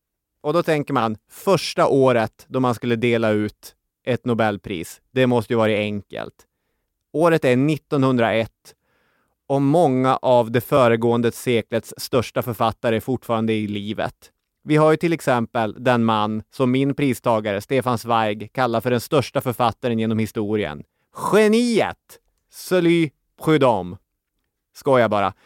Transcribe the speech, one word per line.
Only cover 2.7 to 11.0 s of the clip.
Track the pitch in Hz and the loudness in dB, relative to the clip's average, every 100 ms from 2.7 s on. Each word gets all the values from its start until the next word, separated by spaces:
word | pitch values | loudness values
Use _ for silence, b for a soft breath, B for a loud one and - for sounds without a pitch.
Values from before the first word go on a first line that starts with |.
skulle | 113 123 117 | -2 -2 0
dela | 120 117 110 | 2 2 2
ut | 107 104 - - _ _ _ - | 0 -2 -8 -20 _ _ _ -4
ett | 120 | -4
Nobelpris, | 123 113 110 101 - 87 82 - _ | -2 0 0 -2 -8 -8 -10 -14 _
det | 127 127 | 0 2
måste | 120 107 | 2 0
ju | 117 | 0
varit | 110 104 | 2 0
enkelt. | 104 104 - 53 55 _ _ _ _ _ _ _ _ | -2 -6 -10 -12 -12 _ _ _ _ _ _ _ _
Året | 147 170 165 | 0 2 2
är | 139 123 | 2 2
nittonhundraett | 143 151 - 147 131 127 110 110 107 _ - _ _ _ _ _ _ _ - | 2 -2 -4 0 2 2 2 0 -2 _ -20 _ _ _ _ _ _ _ -4
och | 139 | 0
många | 139 165 151 131 131 - | 2 4 2 2 0 0
av | 127 123 113 | 2 2 2
det | 120 | -2
föregående | - 143 120 113 | 0 2 4 4